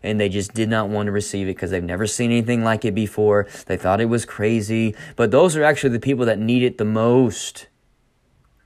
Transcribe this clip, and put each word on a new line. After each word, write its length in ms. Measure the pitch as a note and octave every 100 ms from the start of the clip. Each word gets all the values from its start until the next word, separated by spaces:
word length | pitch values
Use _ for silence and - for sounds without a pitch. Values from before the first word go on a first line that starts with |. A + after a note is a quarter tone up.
and 180 | G2+ G#2+
they 80 | G2+
just 260 | G2+ F#2+
did 140 | A2+ A2
not 200 | A2 G2+
want 180 | G#2 G#2
to 60 |
receive 360 | G2+ G#2 G2 F#2+
it 60 |
'cause 160 | F#2 E2+
they've 120 | F2+
never 240 | F2 F2+ G#2+
seen 240 | - A#2+
anything 320 | A#2 A2+ A#2+
like 220 | A2+ A2
it 100 | A2+
before. 540 | G2 G#2 - G#2+ G#2 G2+ - -
They 100 | F#2
thought 240 | F#2 G2+
it 80 | A#2
was 160 | A#2
crazy. 680 | - - G#2+ A2+ G2+ A2+ A2 - - -
But 160 | A#2
those 240 | C3 F3+ D#3
are 80 |
actually 260 | D3+ D3 C3+
the 80 | A#2
people 260 | C3+ C3+ A#2
that 120 | G#2
need 240 | A2+ B2
it 160 | B2 B2
the 60 |
most. 840 | G#2+ A2 A2+ B2+ B2 - - - - _ _ _ _ _ _ _ _ _